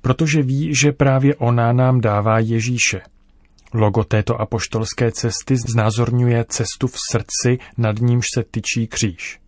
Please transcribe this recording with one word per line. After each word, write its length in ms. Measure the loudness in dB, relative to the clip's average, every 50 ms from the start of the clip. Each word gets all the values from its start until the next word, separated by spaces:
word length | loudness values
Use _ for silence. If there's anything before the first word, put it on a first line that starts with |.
protože 400 | 0 0 0 0 0 2 2 2
ví, 340 | 2 0 0 -2 -2 -2 0 2
že 100 | 2 2
právě 440 | 2 _ 2 2 2 4 2 2 2
ona 380 | 2 0 0 2 2 2 2 2
nám 280 | 4 4 4 2 2
dává 380 | 2 2 0 2 2 2 2 2
Ježíše. 600 | 2 0 0 -2 0 -2 -2 0 0 -2 -2 -6 -10 -16 _ _ _ _ _ _ _ _ _ _ _ -6 0
Logo 300 | 2 2 2 2 0 0
této 380 | 2 0 0 0 0 -2 -2
apoštolské 720 | -4 -4 -4 -6 -6 -4 -4 -4 -4 -4 -2 -2 -2 -2
cesty 440 | 0 -2 -4 -4 -4 -6 -2 -2 -2
znázorňuje 880 | -2 0 0 0 2 2 2 2 0 0 0 2 2 2 2 2 2 0
cestu 400 | _ -4 -4 -4 -4 -4 -4 -4
v 80 | -4 -4 -6 -6 -4
srdci, 480 | -4 -4 -4 -4 -6 -2 0 0 0 0 -4 -12 -4
nad 220 | -2 -2 -2 0 0
nímž 260 | 2 2 2 2 0 -2 -4
se 100 | -4 -4
tyčí 440 | _ -8 -6 -6 -4 -4 -4 -4
kříž. 520 | -4 -2 -4 -4 -4 -4 -8 -14 -16 -16 _ _